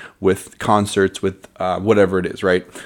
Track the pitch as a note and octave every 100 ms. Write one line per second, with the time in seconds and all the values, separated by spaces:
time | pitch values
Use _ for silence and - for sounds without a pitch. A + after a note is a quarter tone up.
0 | - _ F#2+ F#2+ - - - G#2 G2+ -
1 | F#2+ - F#2+ F#2 - - F#2 F2+ G2+ G#2
2 | F#2+ F#2+ F2+ - F#2+ F2+ - -